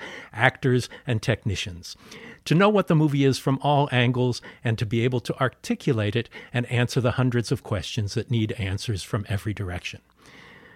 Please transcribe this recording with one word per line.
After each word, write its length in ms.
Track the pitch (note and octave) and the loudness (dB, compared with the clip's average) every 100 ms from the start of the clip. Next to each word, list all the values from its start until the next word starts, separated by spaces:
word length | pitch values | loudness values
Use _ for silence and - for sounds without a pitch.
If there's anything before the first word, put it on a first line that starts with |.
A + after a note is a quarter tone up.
| - - - | -16 -16 -14
actors, 560 | A2 C3 - C3+ B2 - - - | 2 2 2 2 2 0 -8 -4
and 160 | A2 | -2
technicians, 760 | - G#2+ A2 F2+ G2+ F2 - - - - - - - | 0 -2 -2 -4 -6 -12 -16 -18 -20 -20 -20 -16 0
to 100 | D#3 | 4
know 140 | G3+ | 6
what 180 | G#3 - | 4 4
the 80 | D#3 | 4
movie 300 | D3+ C#3+ C3+ | 4 4 2
is 120 | B2 | 2
from 220 | C#3 C3+ | 0 0
all 280 | C#3+ C#3+ C#3+ | 2 2 2
angles, 500 | B2+ A#2+ B2 B2 - - - | 2 2 2 0 -2 -10 -6
and 140 | A#2+ G#2+ | -4 -2
to 80 | G#2 | -2
be 160 | A#2 | 0
able 180 | B2 B2 | 0 0
to 180 | - - | -4 -2
articulate 760 | B2+ - - A#3+ D#3+ A2+ G#2 A#2 | -2 -4 -6 -2 0 0 0 -2
it 140 | - - - | -4 -12 -6
and 120 | A#2+ A#2+ | -4 0
answer 340 | A#2+ A#2+ C3+ | 0 0 2
the 100 | A#2 | 0
hundreds 400 | A#2 B2+ A#2+ G#2+ | 2 2 0 0
of 120 | G#2 | -4
questions 500 | - G2+ - - G2+ | -2 -4 -4 -4 -2
that 180 | A#2 - | -4 0
need 220 | A#2 A2 | 0 0
answers 500 | - G2 G2 - G2 | -2 -4 -4 -4 -6
from 220 | - A2+ - | -4 -6 -2
every 260 | F#2+ A2 | -4 -4
direction. 480 | G2 F#2+ F2+ - - _ _ - - - - - | -6 -6 -8 -10 -14 _ _ -20 -20 -20 -20 -20